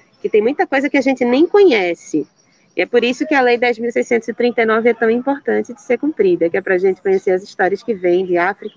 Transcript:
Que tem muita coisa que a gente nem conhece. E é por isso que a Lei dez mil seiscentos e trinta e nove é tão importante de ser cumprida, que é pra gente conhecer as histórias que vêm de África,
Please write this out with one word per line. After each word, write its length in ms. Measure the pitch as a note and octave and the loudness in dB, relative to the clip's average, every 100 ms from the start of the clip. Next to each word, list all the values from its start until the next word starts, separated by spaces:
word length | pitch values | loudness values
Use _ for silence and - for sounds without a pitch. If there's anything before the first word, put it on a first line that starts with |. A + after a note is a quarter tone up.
| _ _ | _ _
Que 80 | - | 0
tem 140 | G#4+ | 0
muita 240 | A3 C#4+ F#4 | 0 -2 -2
coisa 240 | C#4 C4+ | -2 0
que 60 | C#4+ | 0
a 40 | |
gente 240 | C4 C4 | 0 0
nem 220 | A#3+ B3+ E4+ | 0 2 4
conhece. 800 | G#4 G4 A3+ F3+ E3+ - D#3 - _ _ _ _ - | 4 4 4 0 -4 -6 -6 -6 _ _ _ _ -6
E 60 | |
é 40 | F#3 | 0
por 180 | A#3+ | 0
isso 200 | A#3+ B3+ | 0 -2
que 120 | C#4+ C#4+ | -2 0
a 40 | |
Lei 160 | B3 A#3+ | 2 2
dez 220 | A#3+ A3+ | 0 -2
mil 140 | A#3+ | -4
seiscentos 340 | A#3+ B3 A#3 A3+ | -4 -2 -2 -4
e 80 | |
trinta 280 | A3 A#3+ A#3 | -2 -2 0
e 40 | A3 | 0
nove 240 | A3 A#3 | 2 0
é 40 | |
tão 140 | A#3 A3+ | 0 0
importante 640 | A#3 B3 C#4 - G#3+ G#3+ | 0 -2 -4 -2 -4 -4
de 80 | A#3+ | -12
ser 180 | - A#3+ | -6 -4
cumprida, 520 | D4 D#4 G3 F3 E3+ | -2 0 0 2 0
que 60 | F#3+ | -2
é 40 | |
pra 160 | F#3+ F#3 | -2 0
gente 240 | F#3+ F#3 | 0 -2
conhecer 300 | G4 F#4+ - | -2 0 0
as 140 | F#3 | -2
histórias 400 | G3+ - F3+ G3 | -4 -4 -2 -2
que 100 | - | -6
vêm 320 | G3+ F3+ F3 F#3 | -4 0 0 0
de 100 | F3 | -2
África, 380 | F3+ G3+ G#3+ | -2 -4 -12